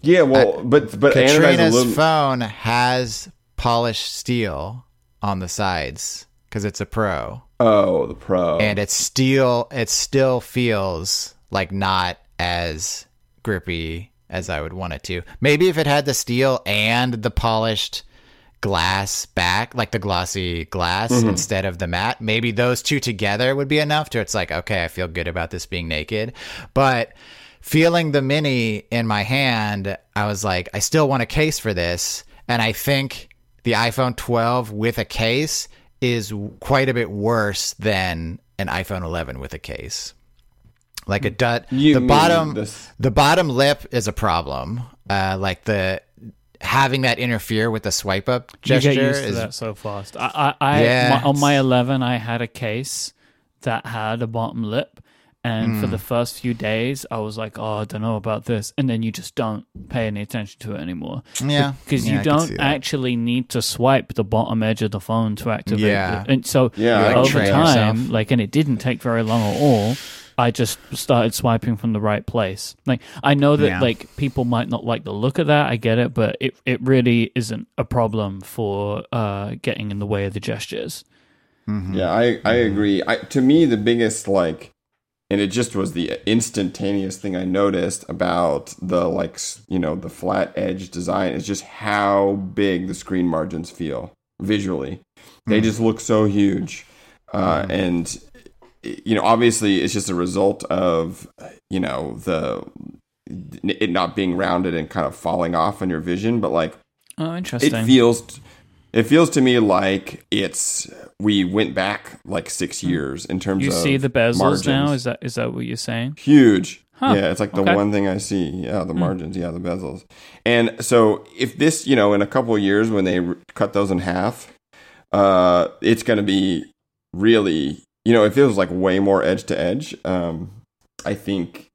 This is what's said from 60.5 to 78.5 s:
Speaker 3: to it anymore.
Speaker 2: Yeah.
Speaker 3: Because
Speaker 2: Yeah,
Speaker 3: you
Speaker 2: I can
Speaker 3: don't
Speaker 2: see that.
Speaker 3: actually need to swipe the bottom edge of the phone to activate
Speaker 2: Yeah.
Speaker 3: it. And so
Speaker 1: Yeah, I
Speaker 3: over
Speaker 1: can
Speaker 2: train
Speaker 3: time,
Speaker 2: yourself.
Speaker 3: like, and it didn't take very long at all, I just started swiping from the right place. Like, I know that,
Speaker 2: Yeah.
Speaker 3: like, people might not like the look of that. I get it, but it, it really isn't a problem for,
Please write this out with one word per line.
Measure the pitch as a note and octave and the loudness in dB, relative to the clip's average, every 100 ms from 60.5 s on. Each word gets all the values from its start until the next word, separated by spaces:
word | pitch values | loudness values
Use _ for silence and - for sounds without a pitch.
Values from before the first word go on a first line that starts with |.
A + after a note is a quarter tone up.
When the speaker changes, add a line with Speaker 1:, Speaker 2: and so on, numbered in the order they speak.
| - | -14
Speaker 3:
to | G#2+ G2+ | -12 -10
it | |
anymore. | D#2+ F2+ D#2+ G#2 - - | -8 -8 -8 -10 -10 -6
Speaker 2:
Yeah. | C3+ D3 C#3+ C3+ | -2 0 0 -4
Speaker 3:
Because | - C#3 A2+ | -4 -2 0
Speaker 2:
Yeah, | |
Speaker 3:
you | C#3 | 0
Speaker 2:
I | |
can | D#3 D3 | 2 0
Speaker 3:
don't | E3 | 0
Speaker 2:
see | - | -2
that. | |
Speaker 3:
actually | C#3 C#3+ - D3 B2+ A#2+ | -2 -2 -4 -4 -2 -2
need | A#2 B2 B2 | 0 -2 -2
to | A#2+ | -4
swipe | - - B2 C3+ - | -4 0 2 2 0
the | - | -4
bottom | G2+ A2 A#2 A2 | 0 0 0 0
edge | A2 A2 | 0 0
of | A2 | -2
the | G2+ | -4
phone | - A2+ A2+ G#2 | -2 -2 0 -2
to | A#2+ | -4
activate | G#2+ - G#2 G#2+ | -4 -2 0 2
Speaker 2:
Yeah. | G2+ F#2 F2+ | 2 0 -4
Speaker 3:
it. | F#2 | 0
And | C3 - | 0 2
so | C#3 B2+ G2+ | 2 2 2
Speaker 1:
Yeah, | A2+ A2 | 2 4
I | G2+ B2 | 4 6
Speaker 3:
over | |
Speaker 1:
can | C3 | 4
Speaker 2:
train | C3 G2+ | 4 4
Speaker 3:
time, | - E3 B2+ G#2+ A2 | 4 6 6 4 2
Speaker 2:
yourself. | B2+ | 0
Speaker 3:
like, | A#2 G#2+ | -2 2
and | B2 | 0
it | G2+ | 2
didn't | C#3+ D3 A2+ | 0 0 0
take | B2+ A#2+ | -2 -4
very | B2+ A#2 | -2 -2
long | A2 A#2 G#2+ - | 0 0 0 2
at | |
all, | D3 A2+ G#2 C#3 - - - - | 4 4 4 -2 -8 -18 -10 0
I | A#2+ | 0
just | A2+ A#2 - - | 2 -2 -4 -10
started | - - B2 A#2 | -10 2 4 4
swiping | - A#2+ A2+ - A2 | 0 0 0 0 -2
from | A#2 | -2
the | G#2+ | 0
right | G#2+ G#2 - | 0 -2 -2
place. | A#2 G2 G2 - - - | -2 -2 -4 -12 -8 -4
Like, | B2 - - | -4 -4 -4
I | C#3 C#3+ | 0 4
know | C#3+ D3 | 4 4
that, | F#2+ | 2
Speaker 2:
Yeah. | F#2 | 2
Speaker 3:
like, | B2 A2+ - - | 0 0 -8 -6
people | C3+ C3 A#2+ | -4 -2 0
might | A#2 A#2+ | 0 -2
not | A#2 | -4
like | A#2 A2+ | -4 -4
the | G2+ | -4
look | G2+ B2 C3+ | -2 -2 0
of | D3+ | 2
that. | D3 C3+ | 2 2
I | A#2 | 0
get | A2+ A2+ | 0 2
it, | B2 | 0
but | B2 A2 - | 0 -2 0
it, | C3 - - | -6 -4 -4
it | B2 | -2
really | B2 C3+ B2 A#2 A2+ - | 4 4 6 4 2 -2
isn't | A2+ A2 - - | -4 -8 -10 -6
a | B2 | -4
problem | A#2+ A2+ A2 G2+ F#2+ | 0 0 0 -4 -6
for, | F#2 | -12